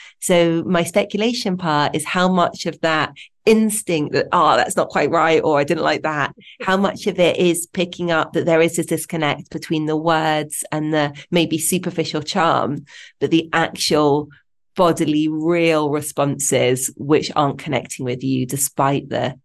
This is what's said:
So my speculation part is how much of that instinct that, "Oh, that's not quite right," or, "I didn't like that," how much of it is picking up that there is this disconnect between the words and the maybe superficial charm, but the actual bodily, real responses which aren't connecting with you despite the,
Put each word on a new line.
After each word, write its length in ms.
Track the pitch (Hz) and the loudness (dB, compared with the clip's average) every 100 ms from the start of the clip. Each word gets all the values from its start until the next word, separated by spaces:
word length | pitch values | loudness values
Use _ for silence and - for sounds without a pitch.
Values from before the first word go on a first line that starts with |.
| - - | -20 -8
So 420 | - 175 170 165 | 0 4 4 2
my 180 | - 180 | 0 0
speculation 760 | 175 202 - 196 220 240 208 180 | 0 0 -2 0 -2 -2 -4 -2
part 360 | 180 151 147 | 0 2 2
is 120 | - - | -2 -4
how 220 | 185 180 | 0 2
much 360 | 185 175 - | 4 2 -2
of 160 | - 147 | -8 -4
that 320 | 165 156 147 - - _ | 0 0 -2 -6 -20 _
instinct 680 | - 220 220 208 - 165 147 | 2 4 4 -2 -2 -2 0
that, 140 | 143 143 | -2 0
"Oh, 240 | 180 156 117 | 2 4 4
that's 200 | - - | 2 0
not 120 | - | -2
quite 220 | 185 147 | 0 2
right," 320 | 165 160 160 | 2 4 4
or, 160 | - 147 | 4 2
"I 60 | |
didn't 200 | 143 160 | 2 0
like 180 | 151 151 | 0 0
that," 320 | 156 151 139 - - - | -2 -2 -4 -6 -20 -10
how 140 | 233 190 | -2 0
much 300 | 196 - - | 0 -2 -4
of 120 | 180 | 2
it 180 | 175 - | 2 4
is 300 | 180 170 - | 2 0 -4
picking 440 | - 180 180 175 | -4 -4 -4 -2
up 220 | 160 147 | 0 0
that 140 | 170 160 | -2 2
there 160 | 165 | 4
is 140 | 165 170 | 4 0
this 100 | 165 | -2
disconnect 640 | 160 - 170 151 143 - | -4 -4 -4 -2 -4 -8
between 360 | 165 - 160 156 | -12 -4 -2 -2
the 100 | 156 | -2
words 680 | 160 160 160 151 147 - - | 0 2 2 0 -2 -8 -6
and 220 | 156 151 | -4 -2
the 180 | 156 147 143 - | 0 0 -4 -2
maybe 280 | 175 160 160 | 0 2 0
superficial 640 | - 180 180 170 160 156 | -2 -2 -2 -4 -4 -4
charm, 640 | 147 196 165 135 107 139 - - - - | -4 0 0 0 -2 -6 -10 -20 -20 -6
but 100 | 139 | 0
the 200 | 165 165 | 0 0
actual 760 | 165 165 - - 156 151 143 151 - _ _ _ | -2 -2 -2 0 2 4 2 -2 -12 _ _ _
bodily, 520 | - 175 160 151 151 156 | 0 2 2 0 0 0
real 640 | 156 160 175 165 156 151 | -2 0 2 2 2 2
responses 1000 | 147 147 - 143 139 - 131 123 127 - - | -2 -4 -2 -2 -2 0 2 2 0 -2 -6
which 360 | 143 151 - | 0 0 0
aren't 240 | - 143 139 | -2 -2 -2
connecting 460 | - 131 - - | -4 -4 -6 -8
with 180 | 127 127 | -6 -4
you 220 | 131 131 | -2 -2
despite 640 | 127 139 - - 139 143 139 | -2 -4 -4 0 0 0 -2
the, 260 | 117 123 - | -4 -4 -6